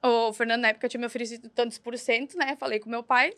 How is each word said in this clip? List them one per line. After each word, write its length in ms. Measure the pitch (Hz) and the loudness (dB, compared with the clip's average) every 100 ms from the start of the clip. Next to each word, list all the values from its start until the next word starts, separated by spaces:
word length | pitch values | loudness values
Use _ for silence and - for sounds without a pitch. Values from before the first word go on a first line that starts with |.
O 300 | 254 233 226 | 4 4 2
Fernando, 280 | 214 233 233 | 0 0 2
na 80 | 233 | 2
época, 180 | 214 240 | 0 -4
tinha 100 | 240 | -4
me 60 | 240 | -6
oferecido 440 | 240 233 233 233 | -6 -8 -10 -10
tantos 280 | - 240 220 | -2 -2 -2
por 200 | - 240 | -10 -8
cento, 400 | - 226 277 349 | 0 0 0 -4
né? 180 | 269 277 | -2 -2
Falei 240 | 269 220 | -2 -4
com 100 | 214 | -4
meu 140 | 233 | -8
pai. 300 | 233 247 285 | 2 4 4